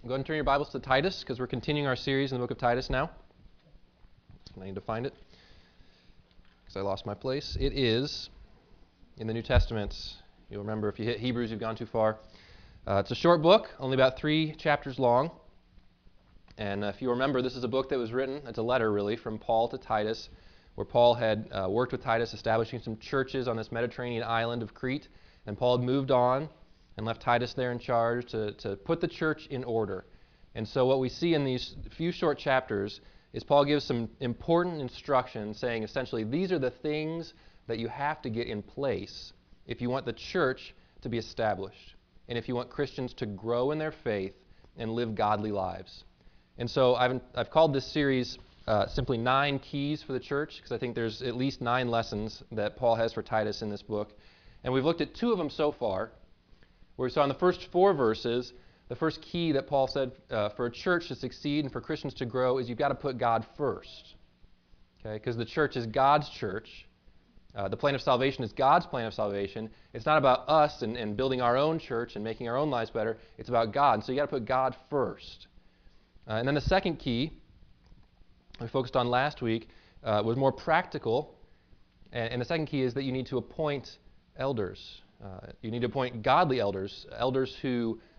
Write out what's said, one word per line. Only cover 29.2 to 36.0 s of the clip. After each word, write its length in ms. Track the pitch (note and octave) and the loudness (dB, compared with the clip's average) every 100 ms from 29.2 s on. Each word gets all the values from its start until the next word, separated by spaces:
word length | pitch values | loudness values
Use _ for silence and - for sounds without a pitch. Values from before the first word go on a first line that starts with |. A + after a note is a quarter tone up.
| D#3+ D3+ - | -2 -2 -6
in 160 | C3+ | -6
order. 420 | B2 A2+ G#2 F#2 - - - _ - | -2 -2 0 -4 -10 -20 -20 _ -14
And 140 | - A2 | -8 -4
so 180 | C3+ B2+ | 2 4
what 140 | C3+ | 4
we 100 | C3 | 2
see 240 | - E3+ | 0 2
in 100 | D#3+ | 2
these 320 | C#3 B2+ - - - | 2 -2 -4 -12 -14
few 220 | - E3 | -4 -4
short 260 | E3 E3+ C#3+ | 0 0 0
chapters 640 | D3 C3 - G2+ G2+ - - - _ | 2 2 2 -2 -2 -6 -20 -20 _
is 100 | B2 | -12
Paul 220 | - C#3+ C#3+ | 4 6 6
gives 180 | D3 | 2
some 280 | - B2 A2+ - | 2 -2 -4 -4
important 600 | B2+ A#2 - E3+ F3 D#3+ | -6 -4 2 2 2 -4
instruction, 760 | B2+ - - C3+ B2 A2+ G#2 G#2+ | -8 -10 2 2 2 -8 -8 -4
saying 260 | B2 A#2 | -4 -2
essentially, 420 | G#2+ C#3 | -2 -4